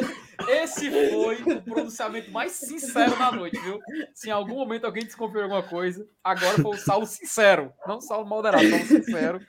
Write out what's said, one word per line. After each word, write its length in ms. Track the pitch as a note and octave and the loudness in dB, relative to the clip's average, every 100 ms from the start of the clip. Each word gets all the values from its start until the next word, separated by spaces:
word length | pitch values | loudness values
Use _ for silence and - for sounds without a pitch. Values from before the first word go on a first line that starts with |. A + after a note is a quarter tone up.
| - - - - B3 | -4 -6 -14 -6 2
esse 420 | D4 D#4+ - D4 | 2 2 -2 0
foi 520 | C#3+ C#3+ - A3 A#3+ | 2 4 4 2 0
o 200 | E4 C4+ | 0 0
pronunciamento 680 | - A3+ A3+ - A3 A3 G#3 | -2 -4 -4 -4 -6 -6 -8
mais 220 | G#3 D#4+ | -6 -6
sincero 640 | - B3 D#4 B3+ A#3+ A#3+ - | -6 -10 -10 -4 2 2 4
da 140 | B3+ | 0
noite, 260 | A#3+ F3 - | 0 -4 -8
viu? 200 | F3 G#3 - D#4 - | -8 -8 -10 -10 -12
Se 140 | - A3 | -12 -6
em 40 | |
algum 220 | G#3 G3+ | -4 -4
momento 300 | B3+ A#3+ A3+ | -4 -6 -4
alguém 200 | A3+ F#3+ | -4 -6
desconfiou 380 | A3+ - A3+ G#3+ | -8 -8 -6 -4
alguma 200 | G3 G3+ | -2 -2
coisa, 440 | F#3+ E3+ F3+ F3+ G#3+ _ | -4 -4 -4 -4 -10 _
agora 380 | F#3 F3+ F3+ G#3 | -2 0 2 4
foi 120 | G#3 | 2
o 40 | G3+ | 0
Saulo 280 | - G3+ G#3+ | 0 0 0
sincero. 680 | - - - G#3 E3+ C3+ - F#3 | -8 -6 4 6 6 4 -8 -8
Não 120 | A3 | -8
o 20 | |
Saulo 260 | - G#3+ G3+ | -6 -6 -4
moderado, 400 | A3 G#3+ G3 - | -2 0 4 4
Saulo 180 | - - | 4 6
sincero. 540 | D#4 C#4+ F3 D#3+ F#3 | 4 4 -2 -2 -4